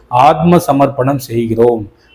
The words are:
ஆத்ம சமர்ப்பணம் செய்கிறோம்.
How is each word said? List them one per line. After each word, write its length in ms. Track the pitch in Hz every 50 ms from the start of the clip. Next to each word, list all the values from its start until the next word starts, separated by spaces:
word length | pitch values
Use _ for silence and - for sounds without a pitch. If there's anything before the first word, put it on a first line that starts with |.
| _ -
ஆத்ம 500 | 123 123 131 151 160 160 165 175 175 175 -
சமர்ப்பணம் 520 | - 139 139 139 135 127 - 123 131 143 131
செய்கிறோம். 720 | - - 113 117 117 113 110 113 117 120 120 113 104 98 _ _ _ _ _